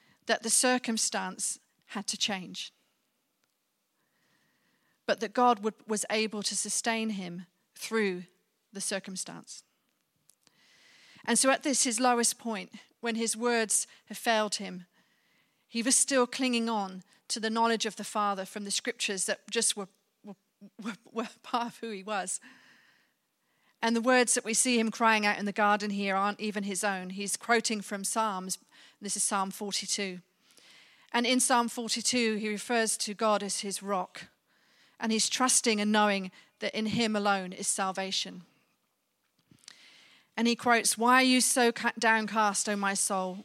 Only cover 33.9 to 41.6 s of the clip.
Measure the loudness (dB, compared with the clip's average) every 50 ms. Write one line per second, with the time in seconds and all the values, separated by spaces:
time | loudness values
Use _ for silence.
33.9 | -4 -4 -4 -6 -10 -18 -18 -18 _ _ _ _ _ _ _ _ _ _ _ _
34.9 | _ -6 -2 0 0 0 0 0 0 2 2 4 4 4 4 2 2 2 2 2
35.9 | 4 4 4 4 2 0 -2 -6 -12 -16 -20 _ _ -8 -8 -6 -4 -4 -4 -2
36.9 | 0 0 0 0 0 0 2 2 0 0 -2 -6 -8 -8 -4 -4 -2 -2 -2 -2
37.9 | -2 -4 -6 -4 -4 -4 -6 -6 -10 -16 -18 _ _ _ _ _ _ _ _ _
38.9 | _ _ _ _ _ _ _ _ _ _ _ _ _ _ _ -20 -20 -20 -20 -20
39.9 | -20 -20 -20 -20 -20 _ _ _ -4 0 2 2 2 2 4 4 4 6 6 2
40.9 | 0 2 4 6 8 8 8 8 6 4 4 4 4 4